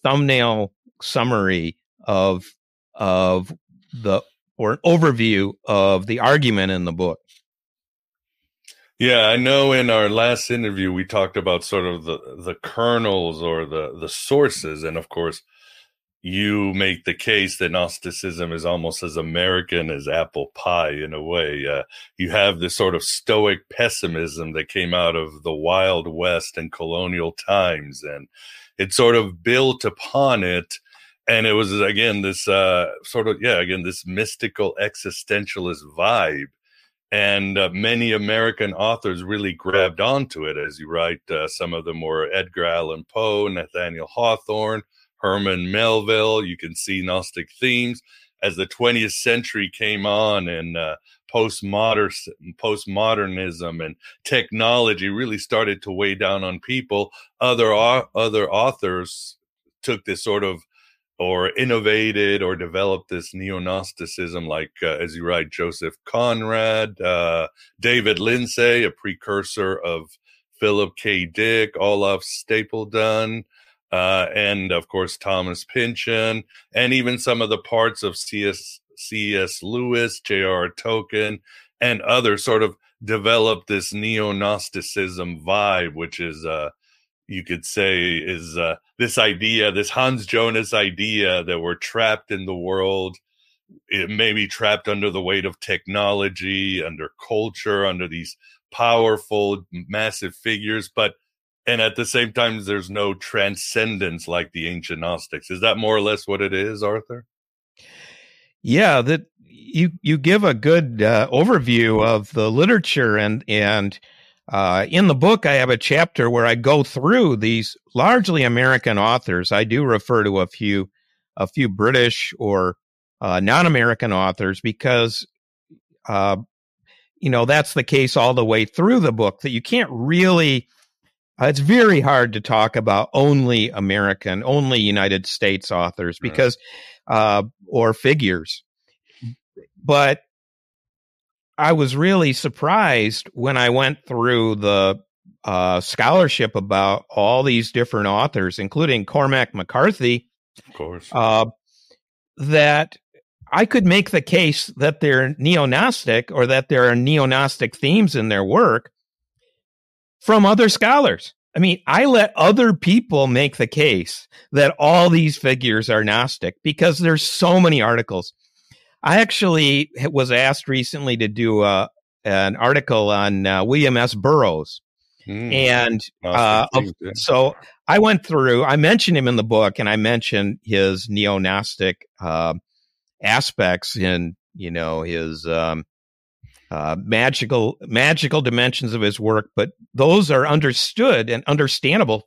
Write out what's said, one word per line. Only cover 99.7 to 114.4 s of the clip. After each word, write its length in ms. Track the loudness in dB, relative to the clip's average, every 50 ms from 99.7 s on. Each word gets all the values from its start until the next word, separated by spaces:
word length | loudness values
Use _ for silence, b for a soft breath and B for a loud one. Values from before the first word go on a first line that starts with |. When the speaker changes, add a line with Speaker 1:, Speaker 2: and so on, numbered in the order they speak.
Speaker 2:
massive 640 | -14 -14 -12 -8 -6 -4 -4 -4 -6 -8 -10 -12 -12
figures, 540 | -10 _ -6 -6 -6 -6 -6 -6 -6 -8 -6
but, 260 | -4 -2 -2 -2 -4 _ _ _ _ _ _ _ _ _ _
and 140 | -2 0 0
at 160 | 0 -2 -2
the 80 | -4 -6
same 280 | -2 -2 -2 -2 -2 -2
time, 320 | -2 -2 -2 -2 -6 -6
there's 240 | -6 -6 -6 -6 -8
no 240 | -6 -4 -4 -4 -4
transcendence 1160 | -8 -12 -8 -4 -2 -2 -2 -4 -6 -10 -6 -4 -2 -2 -2 -4 -4 -6 -6 -6 -10 -8 -6
like 240 | -6 -6 -6 -6 _
the 160 | -10 -8 -8
ancient 320 | -8 -10 -10 -10 -10 -8
Gnostics. 500 | -6 -6 -6 -6 -8 -12 -14 -14 -12 -12
Is 100 | -8 -2 -2
that 140 | -2 0
more 200 | 0 0 0 0
or 40 | 2
less 280 | 2 0 -2 -2 -4 -6
what 120 | -4 -4
it 140 | -2 -2 -2
is, 260 | -4 -4 -4 -6 -4
Arthur? 460 | -4 -4 -4 -4 -8 -10 -16 -16 -16 _ _ _ _ _ _ _ _ _ _ b b b b b b b b b b b b b b b b _ -4
Speaker 1:
Yeah, 400 | 0 2 4 4 4 4 4 2
that 200 | 2 -2 -2 -4 _ _ _ _
you, 460 | _ -20 -20 -18 -6 0 0 0 0 0 -2
you 160 | -2 0 0
give 280 | 2 2 2 2 4 4
a 100 | 2 0
good, 480 | 2 4 4 4 4 4 0 0 2 2
uh, 260 | 4 4 4 2 2 2
overview 760 | 2 4 4 4 2 4 4 4 4 4 4 4 4 4
of 260 | 4 2 0 -2 -4 -2
the 200 | -2 0 0 2
literature, 680 | 2 4 4 4 2 0 0 -2 0 2 2 2 2
and, 260 | 0 0 -2 -4 -4 -2
and, 500 | 0 2 2 2 2 0 0 -2 -6 -10 b b b b b b b b